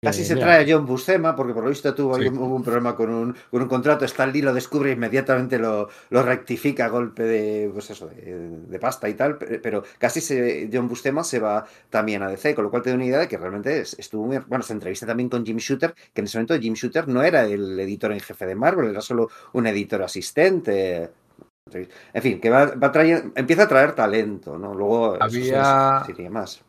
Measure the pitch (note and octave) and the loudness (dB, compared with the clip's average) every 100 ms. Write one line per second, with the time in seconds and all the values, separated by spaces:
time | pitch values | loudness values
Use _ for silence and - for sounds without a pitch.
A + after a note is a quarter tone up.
0 | - G#2 D#3 D#3 C3 E3 D3 D#3+ C#3 B2+ | -2 -2 0 2 6 6 8 4 2 -4
1 | - F#3 E3 D#3 B2+ A2+ A#2 C#3 C#3+ C3+ | 2 2 2 -2 -2 -2 -2 -2 -2 0
2 | C#3 B2+ B2+ B2+ B2+ C3 A#2 A#2 A#2+ A2 | 0 2 0 0 -2 -2 0 0 0 -2
3 | A2+ A2+ A#2 B2 - A#2+ B2+ B2+ C3 D3 | -2 0 -4 -6 -4 -2 0 0 2 2
4 | C3 - C3+ C#3 C#3 B2+ B2+ D3+ C#3 B2+ | 2 0 0 0 0 0 -2 -2 0 0
5 | A#2 B2 C3+ C3 B2+ B2 A2+ G#2+ G#2 - | 0 0 2 0 0 -2 0 -2 -4 -10
6 | - A#2+ B2 B2+ - A#2+ C#3+ C3+ A#2 A#2 | 0 2 2 0 -2 -2 -2 0 0 0
7 | A#2+ - A2+ A2 G#2+ G#2+ G#2 G2 - G#2+ | -4 -4 0 0 0 -2 -4 -6 -12 -14
8 | E2 - E2 F2+ E2+ E2 E2+ F2+ A#2+ - | -16 -16 -14 -12 -12 -14 -12 -4 -4 -4
9 | G#2+ G#2 C3+ D3 - A2+ - G2+ - - | -6 0 -2 -2 -6 -6 -4 -4 -6 -2
10 | A#2+ D#3+ - C3+ A#2+ D2+ G#2+ B2 B2 A#2+ | -2 -2 -2 0 0 -2 -2 -2 -2 -2
11 | C#3 C#3+ E3 B2+ G#2+ G#2 G#2+ - _ A2+ | -2 -2 -2 -2 0 -2 -4 -20 _ -2
12 | G#2+ G#2 G2 F#2+ D3+ D3 G#2 A#2+ B2 B2+ | 0 -2 -4 -2 -2 0 0 -2 0 0
13 | B2+ C3+ F3 F#2 F2 G2 A2 D3+ F#2+ - | 0 0 0 -4 -6 -6 -2 -4 -4 -12
14 | - G#2+ A2 C3 B2+ B2+ A2+ G#2+ F#2 F#2+ | -10 -6 -4 -4 -4 -6 -4 -8 -8 -8
15 | A2+ A2+ B2 A#2+ A2 A2+ - C3+ E3 - | -6 -4 -2 -2 -4 -6 -2 -2 -2 -4
16 | _ - G#2 A2+ A2+ E3 A2+ A2 B2 D3+ | _ -6 -4 -4 -2 0 -2 -4 -4 -4
17 | D#3 B2 D#3 D#3+ A2 G2+ G2 F#2+ F#2+ G2+ | -2 2 4 4 2 0 -4 -4 -4 -4
18 | A2 G#2 - G2 F#2 G2 C#3 F#3 A#2+ G2+ | -4 -4 -8 -10 -6 0 0 2 -2 -2
19 | - A#2+ A2+ - - B2+ A2+ G2+ G2 G2+ | -4 -2 -2 -4 -6 -2 0 -2 -2 -4
20 | F2+ - E2+ - F3 F#3 B2+ G2 F#2+ F2 | -4 -6 -6 2 4 4 0 0 0 -2
21 | E2 _ _ _ - _ - F2+ F#2 - | -6 _ _ _ -20 _ -16 -14 -14 -18
22 | - - B2 F#2 A2+ B2 C#3+ C3+ C#3 D#3+ | -8 -2 0 2 4 6 6 4 2 6
23 | D#3+ E3 - - C3 E3+ G#3 C3+ D3 - | 6 4 0 -6 0 4 6 6 4 4
24 | A2 G#2+ G#2+ G2+ - D#2 G2+ G2 G2+ A#2 | 2 2 -2 -6 -10 -12 -10 -4 0 2
25 | A2+ F#2+ A2 A#2+ B2+ C3+ C#3 C3+ C3+ C3+ | 2 0 -2 0 0 2 4 6 6 2
26 | - F#2 F2 A2 F#2+ - | 0 -10 -8 -8 -8 -12